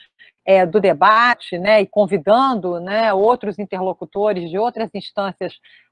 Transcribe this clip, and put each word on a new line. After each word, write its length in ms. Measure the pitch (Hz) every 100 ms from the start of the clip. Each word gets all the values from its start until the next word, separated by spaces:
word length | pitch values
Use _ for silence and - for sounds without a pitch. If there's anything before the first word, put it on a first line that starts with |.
| _ _ - _ -
é, 160 | 190
do 160 | 175 202
debate, 800 | 190 147 190 220 240 233 - 175
né, 240 | 196 220
e 60 | 196
convidando, 920 | 202 196 202 165 233 269 226 175 170
né, 320 | 180 214 220
outros 440 | 190 214 247 202 190
interlocutores 920 | 196 185 185 175 160 202 214 180 170
de 100 | 185
outras 300 | 240 226 220
instâncias 640 | 196 - - 196 - 180 - _ _ _